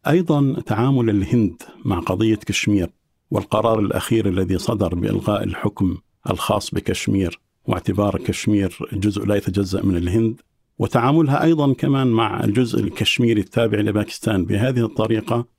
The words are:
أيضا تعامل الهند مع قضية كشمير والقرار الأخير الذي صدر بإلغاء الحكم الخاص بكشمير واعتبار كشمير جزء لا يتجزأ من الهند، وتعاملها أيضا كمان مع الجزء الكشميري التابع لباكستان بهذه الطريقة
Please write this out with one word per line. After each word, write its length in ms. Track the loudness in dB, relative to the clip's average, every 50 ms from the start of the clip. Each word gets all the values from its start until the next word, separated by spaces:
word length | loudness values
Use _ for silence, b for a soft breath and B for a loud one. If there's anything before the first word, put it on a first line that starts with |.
| _
أيضا 540 | 2 2 2 2 2 2 2 2 2 0 -4
تعامل 480 | -4 -4 0 0 2 2 2 2 2 2
الهند 520 | 2 0 0 2 2 2 2 0 -2 -8 -20 -20 -20 -8 -4
مع 140 | -4 -2 -2
قضية 360 | -2 -2 0 0 2 2 0
كشمير 540 | 0 -2 -4 -4 -2 0 2 2 2 0 -2 _ _ _ _ _ _ _ _
والقرار 480 | -4 -4 -2 0 -2 0 2 2 2 2
الأخير 500 | 0 0 -2 -4 -2 0 0 2 2 0
الذي 280 | 0 0 0 0 -2
صدر 380 | -2 0 -2 -2 0 0 -2 0
بإلغاء 480 | -2 -2 -2 -2 -2 0 0 -2 0 -2
الحكم 540 | -4 -6 -4 -4 -6 -2 0 -2 -2 -2 -4 _ _ _ _ _ -4
الخاص 420 | -4 -2 0 0 0 0 -2 -4
بكشمير 680 | -6 -4 -4 -4 -4 -4 -2 0 0 0 0 -2 -4 _ _ _ _ _ _
واعتبار 520 | -4 -4 -2 -2 -2 0 0 0 0 0
كشمير 600 | -2 -4 -4 -4 -2 0 0 2 2 0 -2 -4 -8 -12 -8 -6
جزء 320 | -2 -2 -2 -2 -2 -2
لا 100 | 0 0
يتجزأ 460 | 0 0 0 0 0 -2 0 -2 -2
من 160 | 0 0 0
الهند، 440 | 0 0 0 0 2 0 0 -2 -6 _ _ _ _ _ _ _ -4
وتعاملها 640 | -4 0 0 0 2 4 4 4 4 2 2 2 2
أيضا 300 | 2 2 2 2 0 0
كمان 340 | 0 0 0 2 2 2
مع 360 | 2 2 2 0 0 -2 -2 -2
الجزء 360 | 0 2 2 0 2 0 -2
الكشميري 600 | -2 -2 -2 -2 -2 -2 0 2 2 2 2 2
التابع 380 | 0 0 0 0 2 2 2 0
لباكستان 680 | 0 0 0 0 -2 -2 -8 -6 -2 0 0 0 0
بهذه 400 | 0 0 0 0 0 0 0 -2
الطريقة 600 | 0 0 -2 0 0 0 -2 0 -2 -2 -2 -2 _ _